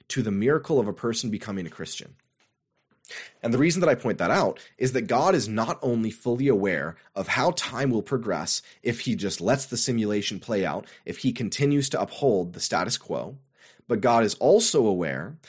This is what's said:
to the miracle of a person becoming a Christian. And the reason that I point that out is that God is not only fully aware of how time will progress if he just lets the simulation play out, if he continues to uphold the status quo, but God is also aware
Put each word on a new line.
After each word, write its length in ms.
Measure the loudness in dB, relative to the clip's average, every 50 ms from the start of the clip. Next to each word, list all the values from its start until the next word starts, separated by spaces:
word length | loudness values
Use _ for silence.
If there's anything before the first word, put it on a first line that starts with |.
| _
to 160 | -6 -4 -2 -2
the 80 | 0
miracle 480 | 0 0 2 2 2 0 0 0 0 0
of 80 | 0
a 60 | 0 -4
person 360 | -4 -4 -4 -4 -4 -4 -4
becoming 380 | -6 -6 -6 -6 -8 -6 -8
a 20 | -8
Christian. 460 | -10 -12 -12 -10 -10 -12 -12 -16 -20 _ _ _ _ _ _ _ _ _ _ _ _ _ _ _ _ _ _ -18 -16 -16 -16 -18 _ _ -2
And 100 | 0 2
the 60 | 4
reason 220 | 4 4 4 4
that 80 | 4 4
I 40 | 4
point 240 | 4 2 -2 0
that 140 | 0 0 2
out 280 | 2 2 2 0 -2 -6 -12 -14 _ -2
is 140 | -2 0 0
that 100 | 0 0
God 320 | 2 2 4 4 4 4
is 120 | 2 2
not 300 | 0 -2 -2 -2 -2 -4 -4 -2
only 260 | -2 0 -2 -2 -6
fully 380 | -8 -6 -4 -2 -2 0 2
aware 480 | 2 2 4 2 0 0 -2 -4 -6 -8 -12 -16 _ -8
of 140 | -8 -6
how 240 | -2 0 0 2 2
time 400 | 0 0 -4 -4 -4 -2 0 0
will 100 | 0 0
progress 640 | -2 -2 -4 -2 -2 -2 -4 -2 -2 -4 -4 -6 -6 -12 -14 _
if 200 | -4 -4 -4 -4
he 140 | -2 -4 -2
just 260 | -2 -2 -4 -4 -2
lets 260 | 0 0 0 0 0
the 100 | -4 -4
simulation 640 | -2 -2 0 0 0 0 0 0 -2 -2 -4 -6 -8
play 260 | -6 -4 -2 -2 0
out, 220 | -2 -4 -6 -8 -12 -20 -16 -12
if 140 | -12 -8 -4
he 140 | -2 -2 -2
continues 540 | -2 -4 -4 -2 0 0 2 2 2 0 0
to 120 | -2 -2
uphold 520 | -4 -4 -4 0 2 2 2 2 0 -4 -6
the 60 | -6
status 380 | -4 -2 -2 -2 -2 -2 -4
quo, 400 | -4 -4 -6 -6 -6 -6 -8 -12 -16 _ _ _ _ -20 -20 _ _ _
but 140 | -2 0 2
God 240 | 4 4 6 6 4
is 120 | 2 2
also 520 | 2 4 6 6 6 6 4 4 4 4
aware 480 | 4 2 2 0 -2 -4 -6 -8 -10 -14 -18 -20